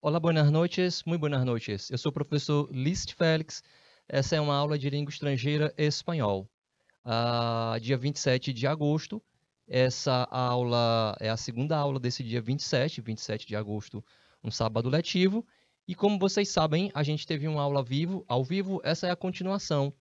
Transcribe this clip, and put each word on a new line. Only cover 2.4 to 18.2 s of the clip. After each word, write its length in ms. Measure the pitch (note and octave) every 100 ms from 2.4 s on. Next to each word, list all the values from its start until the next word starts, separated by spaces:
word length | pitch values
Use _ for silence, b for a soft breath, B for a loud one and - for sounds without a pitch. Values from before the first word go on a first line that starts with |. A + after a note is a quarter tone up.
| - D3 D3
Liszt 420 | C3 C3+ F#3 -
Félix. 480 | - E3 D#3+ D#3+ - b b b b b
Essa 260 | C#3 C3+
é 60 | D#3+
uma 160 | D3 C#3+
aula 200 | D3 D3+
de 140 | C#3
língua 220 | C#3 C#3+
estrangeira 600 | - C#3+ C3+ B2 D3 D3+ -
espanhol. 720 | D3+ D3+ - E3 A2 G2 G2 _ _ _ _ _
Ah, 720 | B2 A#2 A#2 A#2+ A#2 A#2 A2+ A#2
dia 160 | A2+ C3
vinte 200 | C3 D3
e 20 |
sete 340 | - C3 C3+
de 140 | B2 C3+
agosto. 560 | D#3 D3 D#3 - G#3+ _ _ _ _
Essa 600 | _ B2+ B2+ B2 - B2+ B2
aula 880 | B2+ B2+ B2 B2 A#2+ A#2 A#2 A2 -
é 100 | G#2+
a 60 | A2+
segunda 400 | - A#2 C#3+ D#3
aula 240 | C#3+ C3+
desse 240 | B2 B2
dia 180 | B2 A#2+
vinte 160 | A2+ C#3
e 60 |
sete, 360 | - C#3 C#3 -
vinte 180 | A2+ A2
e 40 |
sete 240 | - A2 -
de 80 |
agosto, 500 | G#2 G#2 G#2 G#2 G#2 - b b b
um 80 | -
sábado 380 | - A2+ A2+ A#2
letivo. 580 | D3 E3+ - F#3 G#3 A#3 b b b -
E 80 |
como 240 | F3 G3+ G3+
vocês 300 | G3 G3 G3+
sabem, 420 | - D#3+ D3+ G3
a 100 | -
gente 200 | D3 D3+
teve 220 | - C#3+ D3+
uma 160 | D3+
aula 160 | C#3+ C#3+
ao 60 |
vivo. 400 | B2 C3+ E3+ F#3+